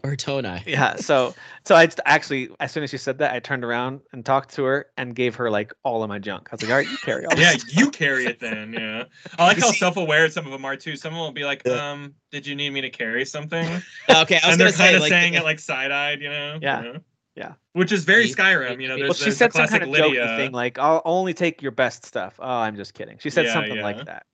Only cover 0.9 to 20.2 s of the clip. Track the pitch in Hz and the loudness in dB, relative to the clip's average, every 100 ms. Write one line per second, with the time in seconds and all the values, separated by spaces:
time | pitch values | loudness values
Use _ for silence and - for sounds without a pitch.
0.9 | - - 143 123 - - - - 175 165 | 0 0 2 2 -4 -20 -8 4 6 6
1.9 | - - 151 - 139 127 - 143 - 143 | 4 2 2 2 -6 -6 -8 -8 -6 -6
2.9 | 135 - 131 147 123 - 139 120 120 127 | -6 -6 -2 -2 -2 -4 -6 -4 -4 -4
3.9 | 139 _ 131 117 135 135 - 131 135 - | -8 _ -10 -2 0 -2 -4 0 0 -4
4.9 | - 127 117 123 113 120 107 107 - 139 | -10 -8 -2 -2 0 -2 -2 -4 -6 -4
5.9 | 117 110 101 101 95 - 113 110 131 - | -4 -4 -6 -8 -10 -12 -8 0 2 0
6.9 | 269 - - - 156 165 143 - 147 285 | -4 -4 -4 0 4 6 4 0 2 2
7.9 | - 147 131 123 117 117 110 107 113 110 | 2 -2 0 -2 -6 -8 -8 -8 -10 -8
8.9 | 110 120 _ - - 175 202 233 - 185 | -8 -12 _ -10 4 4 6 4 4 0
9.9 | 180 165 151 160 156 156 135 135 135 - | 0 2 4 4 2 -10 -10 -8 -8 -8
10.9 | 147 160 160 160 135 143 139 123 123 147 | -10 -10 -8 -8 -6 -6 -4 -2 -2 -4
11.9 | 143 143 139 _ 143 139 139 143 139 131 | -10 -14 -20 _ -12 -8 -6 -6 -4 -8
12.9 | - 113 117 131 151 156 165 165 175 - | -6 -6 -4 -6 -8 -6 -4 -4 -4 -8
13.9 | - - 160 160 170 165 170 185 160 180 | -6 2 4 4 2 4 6 4 6 4
14.9 | 170 151 175 175 170 160 156 - 131 135 | 6 4 4 2 0 -2 -4 -6 -6 -4
15.9 | 143 143 147 151 147 147 151 139 139 - | -4 -4 -6 -8 -10 -10 -6 -4 -4 -6
16.9 | 147 - _ _ - - - _ 175 180 | -14 -18 _ _ -14 -14 -16 _ -2 0
17.9 | 202 156 208 233 135 190 175 131 123 131 | 0 4 4 4 2 2 2 0 -6 -6
18.9 | 131 139 - 214 202 240 160 156 214 165 | -2 -2 0 0 4 4 4 2 2 2
19.9 | 151 151 131 | 4 4 4